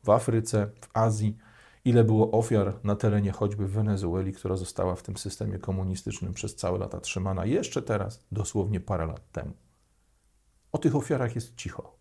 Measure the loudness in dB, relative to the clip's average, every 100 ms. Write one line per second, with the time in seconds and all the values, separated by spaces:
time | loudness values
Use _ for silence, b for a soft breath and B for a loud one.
0 | 6 4 4 0 2 0 0 -6 -4 2
1 | 2 2 0 -2 B B B B 4 6
2 | 6 6 6 4 4 2 2 0 -2 2
3 | 2 2 0 0 -2 0 -2 0 0 0
4 | 0 0 -2 -4 -4 -4 -4 -2 -2 -2
5 | -6 -8 -8 -6 -6 -4 -4 -2 -2 -4
6 | -6 -6 -8 -6 -8 -4 -4 -2 -4 -8
7 | -6 -4 -2 -2 0 0 -2 -6 -2 -2
8 | -2 -8 _ -6 -2 -2 0 -2 -2 -2
9 | -2 -6 -10 -10 -10 -14 _ _ _ _
10 | _ _ _ _ _ _ _ 0 2 2
11 | 0 0 0 -4 -8 -10 -10 -10 -14 _